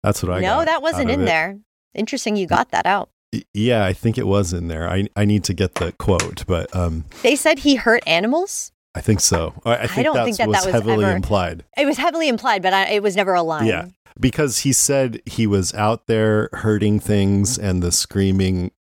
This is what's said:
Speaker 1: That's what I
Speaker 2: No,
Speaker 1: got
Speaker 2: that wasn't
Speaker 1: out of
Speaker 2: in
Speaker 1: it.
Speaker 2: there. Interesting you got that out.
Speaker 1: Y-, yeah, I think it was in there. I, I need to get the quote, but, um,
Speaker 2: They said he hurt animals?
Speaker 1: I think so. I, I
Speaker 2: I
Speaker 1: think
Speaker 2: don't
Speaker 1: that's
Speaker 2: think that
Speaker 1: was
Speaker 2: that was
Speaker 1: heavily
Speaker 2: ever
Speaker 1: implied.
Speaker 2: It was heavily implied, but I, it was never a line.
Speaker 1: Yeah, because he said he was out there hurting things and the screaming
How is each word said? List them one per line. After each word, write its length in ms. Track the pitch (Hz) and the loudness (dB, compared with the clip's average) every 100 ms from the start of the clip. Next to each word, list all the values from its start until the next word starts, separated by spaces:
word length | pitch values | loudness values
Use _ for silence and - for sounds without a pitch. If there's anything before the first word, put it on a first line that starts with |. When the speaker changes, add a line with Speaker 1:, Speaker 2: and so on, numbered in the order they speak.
Speaker 1:
That's 200 | 104 104 | 0 -2
what 100 | 90 | -2
I 80 | 90 | -2
Speaker 2:
No, 160 | 185 254 | 0 0
Speaker 1:
got 80 | 330 | 0
Speaker 2:
that 160 | 320 | 0
wasn't 260 | 311 320 240 | -2 -2 -2
Speaker 1:
out 40 | |
of 60 | 277 | 0
Speaker 2:
in 20 | |
Speaker 1:
it. 40 | 226 | 0
Speaker 2:
there. 320 | 160 165 202 _ _ _ | 0 -2 -8 _ _ _
Interesting 420 | - 214 269 - 208 | -8 -6 -4 -2 -2
you 100 | 180 | 0
got 240 | 143 - | 0 0
that 120 | - | -2
out. 240 | 175 196 - _ _ | 0 -2 -4 _ _
Speaker 1:
Y-, 120 | 101 - | -12 -8
yeah, 320 | 104 113 117 95 | -2 2 2 2
I 80 | |
think 240 | 92 117 110 | 0 -2 0
it 80 | 101 | 2
was 260 | 101 90 | 2 0
in 160 | 87 85 | -4 -6
there. 220 | 80 85 | -6 -2
I, 160 | 92 104 - | -2 -2 0
I 80 | |
need 200 | 104 104 | 2 2
to 100 | - | 0
get 220 | 92 92 - | -2 -2 -2
the 160 | 85 | -6
quote, 520 | - - 87 - - - | -4 0 0 0 -8 -4
but, 280 | 87 - 92 | -4 -2 -2
um, 280 | 85 82 78 - | -2 -2 -10 -2
Speaker 2:
They 140 | 240 277 | 0 2
said 240 | 311 302 | 2 2
he 160 | 294 262 | 2 2
hurt 260 | - 233 - | 2 2 2
animals? 680 | 165 208 302 392 - - _ _ - | 0 2 -2 -2 -8 -12 _ _ -6
Speaker 1:
I 40 | |
think 200 | - 104 | 0 2
so. 340 | - 85 82 - | 2 0 -4 -6
I, 60 | 117 | -2
I 120 | 120 | -2
Speaker 2:
I 40 | 110 | 0
Speaker 1:
think 180 | 196 | 0
Speaker 2:
don't 100 | 277 | 0
Speaker 1:
that's 100 | 269 233 | 0 0
Speaker 2:
think 100 | 214 | -2
that 120 | 214 | 0
Speaker 1:
was 80 | 202 | 0
Speaker 2:
that 80 | 190 | 2
was 60 | |
Speaker 1:
heavily 300 | 190 151 156 202 | 0 2 2 2
Speaker 2:
ever 100 | 95 | 0
Speaker 1:
implied. 480 | 95 98 87 82 - - | 0 0 0 -6 -10 -2
Speaker 2:
It 80 | 285 | 0
was 100 | 294 | 2
heavily 320 | 320 330 311 | -2 0 0
implied, 340 | 233 262 202 | 0 0 0
but 100 | 185 | 2
I, 160 | 190 190 | 2 2
it 120 | 208 | 0
was 140 | 208 185 | 0 0
never 180 | 196 | 2
a 80 | 180 | 2
line. 240 | 165 156 113 | 0 0 0
Speaker 1:
Yeah, 200 | 85 87 _ _ - | 0 -6 _ _ 0
because 400 | 139 135 147 110 | 0 2 -2 0
he 120 | 139 | 0
said 480 | 127 - 139 131 113 - | 0 2 2 0 -4 -10
he 220 | - 110 | -2 2
was 260 | 101 90 | 2 0
out 320 | 104 107 113 - | 0 0 0 0
there 420 | 110 110 107 - | 2 4 2 0
hurting 480 | - 110 104 104 104 | -2 0 2 2 0
things 580 | - 104 98 101 98 - | 2 2 4 2 0 -2
and 240 | 104 92 | -2 0
the 80 | 87 | 0
screaming 800 | 85 - 98 98 95 95 92 90 _ | -2 -2 0 2 2 0 0 -4 _